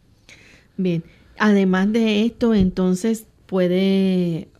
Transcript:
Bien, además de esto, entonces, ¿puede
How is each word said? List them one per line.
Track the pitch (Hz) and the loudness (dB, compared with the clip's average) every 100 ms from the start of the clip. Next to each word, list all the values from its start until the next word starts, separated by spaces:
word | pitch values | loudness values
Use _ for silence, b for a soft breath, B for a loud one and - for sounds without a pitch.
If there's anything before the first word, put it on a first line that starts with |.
| _ _ B B B B B - | _ _ B B B B B -6
Bien, | 185 165 - b b - | -2 -2 -6 b b -2
además | 214 202 190 185 196 | 2 2 2 2 0
de | 226 220 208 233 | 0 0 0 -2
esto, | - 233 | -2 0
entonces, | 214 185 185 185 185 226 220 - _ - | 2 0 0 -2 0 -2 -4 -8 _ -6
¿puede | 190 180 180 190 196 190 185 175 160 - | -2 0 2 0 2 0 0 -2 -4 -10